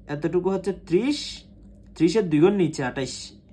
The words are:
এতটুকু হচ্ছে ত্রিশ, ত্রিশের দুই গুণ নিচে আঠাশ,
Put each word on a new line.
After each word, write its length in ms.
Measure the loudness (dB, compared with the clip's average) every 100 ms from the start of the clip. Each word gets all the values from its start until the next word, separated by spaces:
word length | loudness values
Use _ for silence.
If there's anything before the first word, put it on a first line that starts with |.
| -10
এতটুকু 400 | -6 -2 0 0
হচ্ছে 220 | -2 -4 -6 0
ত্রিশ, 340 | 0 2 -2 -6 -14 -20 -20 -20 -20 -20
ত্রিশের 320 | 0 2 2 2
দুই 100 | 4
গুণ 140 | 6
নিচে 280 | 6 0 -2
আঠাশ, 300 | -6 -4 -8 -8 -16 -20 -18